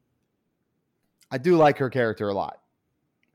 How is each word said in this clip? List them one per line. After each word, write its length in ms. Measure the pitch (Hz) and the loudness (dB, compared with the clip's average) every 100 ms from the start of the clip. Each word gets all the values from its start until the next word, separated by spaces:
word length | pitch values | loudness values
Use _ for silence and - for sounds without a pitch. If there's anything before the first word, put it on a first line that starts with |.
| _ _ _ _ _ _ _ _ _ _ _ _ _ | _ _ _ _ _ _ _ _ _ _ _ _ _
I 60 | 131 | -6
do 180 | 147 170 | 2 4
like 220 | 151 143 | 4 2
her 100 | 135 | -2
character 400 | 131 117 104 104 | -2 -2 -2 -4
a 40 | |
lot. 280 | 98 80 - _ _ _ _ _ _ _ | -4 -6 -10 _ _ _ _ _ _ _